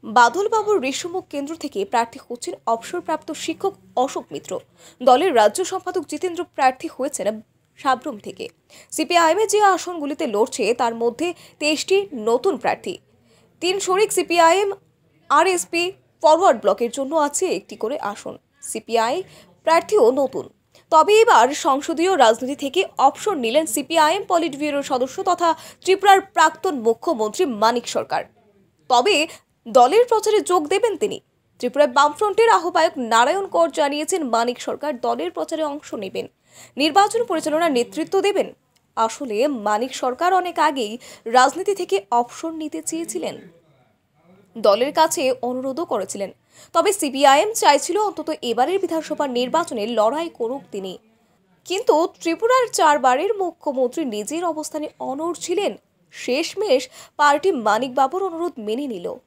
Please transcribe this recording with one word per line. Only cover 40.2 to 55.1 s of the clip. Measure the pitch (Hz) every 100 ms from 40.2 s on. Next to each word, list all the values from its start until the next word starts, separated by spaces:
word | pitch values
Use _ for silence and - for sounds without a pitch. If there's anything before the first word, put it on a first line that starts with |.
| 349 381
অনেক | 359 339 311
আগেই | 277 208 226 - - - 240
রাজনীতি | 262 285 370 392
থেকে | 349 392 392 240
অবসর | 240 - 320 320
নিতে | 302 320 311
চেয়েছিলেন, | 320 330 359 269 - 175 _ _ _ _ _ _ _ _ _ _ -
দলের | 214 202 262 302
কাছে | 320 330 349 508 240
অনুরোধও | 254 262 262 339
করেছিলেন। | 240 190 208 190 - _ _ -
তবে | - 339 392
সিপিআইএম | 294 269 277 277 427 453
চাইছিল | 359 285 - 359 427
অন্তত | 370 311 302 247
এবারের | 220 269 381
বিধানসভা | 370 320 302 302 294 240
নির্বাচনে | 247 320 - 247 208 233
লড়াই | 214 285 339 -
করুক | 226 269 -
তিনি। | 208 190 175 _ _ _ _ _ _ -
কিন্তু | 359 494 311 359 -
ত্রিপুরার | 330 330 453 508 480 -
চারবারের | 330 294 254 254 381 427
মুখ্যমন্ত্রী | 359 - - 254 254 247 302
নিজের | 208 208 311 349
অবস্থানে | 311 302 311 302 _ 254